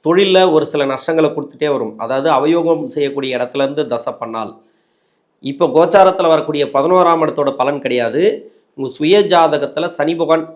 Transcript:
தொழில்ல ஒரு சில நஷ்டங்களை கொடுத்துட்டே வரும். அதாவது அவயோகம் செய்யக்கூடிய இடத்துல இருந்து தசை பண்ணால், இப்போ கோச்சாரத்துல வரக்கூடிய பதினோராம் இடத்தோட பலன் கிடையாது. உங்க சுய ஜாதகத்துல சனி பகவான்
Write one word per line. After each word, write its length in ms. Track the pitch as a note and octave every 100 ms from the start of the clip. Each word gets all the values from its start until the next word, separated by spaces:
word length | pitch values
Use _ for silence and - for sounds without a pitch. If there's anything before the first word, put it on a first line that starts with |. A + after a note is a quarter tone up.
தொழில்ல 340 | D#3 F3+ G3 F#3+ F#3
ஒரு 100 | D#3 D3
சில 100 | D#3 C#3
நஷ்டங்களை 380 | C3 - D#3+ D3+ D3
கொடுத்துட்டே 340 | C#3 - D3+
வரும். 200 | C3 - -
அதாவது 260 | A#2 C3+ D3 C#3
அவயோகம் 460 | D3 E3+ E3 D#3 C3+ D3+
செய்யக்கூடிய 420 | C#3+ C#3 C3 B2
இடத்துல 260 | B2 C#3 C#3
இருந்து 180 | D3 C3
தசை 200 | A#2 - -
பண்ணால், 300 | A2+ A2+ A2 - _ _ _ _ _ _ _ _
இப்போ 200 | C3+ C#3 E3
கோச்சாரத்துல 540 | D#3 F3 G3 F#3+ F#3 E3+
வரக்கூடிய 320 | D#3 - C#3+ C#3 C#3
பதினோராம் 460 | D3+ F#3 F3 E3
இடத்தோட 260 | D3+ D3 C#3 C3
பலன் 240 | C3 C#3+ C3+
கிடையாது. 360 | B2 A#2 B2+ G3+ - - _ _ -
உங்க 120 | C3
சுய 220 | - D3+ G#3 G3+
ஜாதகத்துல 540 | F3 D#3+ D3+ C3+ - E3+ -
சனி 160 | D3+ E3+
பகவான் 240 | D#3 D#3+ D#3+